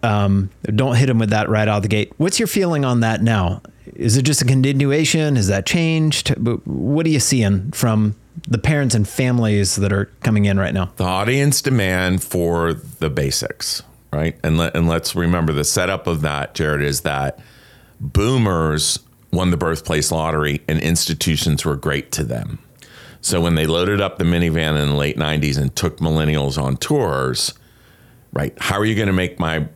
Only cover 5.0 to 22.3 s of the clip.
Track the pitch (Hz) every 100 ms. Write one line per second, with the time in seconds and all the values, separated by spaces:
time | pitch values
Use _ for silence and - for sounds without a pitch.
5 | 156 165 151 135 95 98 - 175 165 160
6 | 156 - - - 117 113 - 67 92 147
7 | 165 147 - 135 104 98 104 - 120 110
8 | 107 107 - - - 104 - 151 135 110
9 | 101 - 131 123 113 104 98 - 101 98
10 | 101 - - 107 101 98 92 95 90 -
11 | 90 92 104 135 143 143 139 127 95 92
12 | 92 90 - 90 85 85 82 82 - -
13 | 78 71 69 - - - - - - -
14 | _ 73 80 - 78 80 82 82 82 82
15 | - - 85 87 80 73 71 - 90 95
16 | - 82 76 71 69 - 78 73 71 71
17 | 78 71 73 - - - - - - -
18 | - 95 107 131 107 87 80 76 - -
19 | - _ - 87 90 82 85 80 - 80
20 | 73 80 80 78 76 73 - 78 80 82
21 | - 78 - 73 85 73 80 69 78 71
22 | - - 67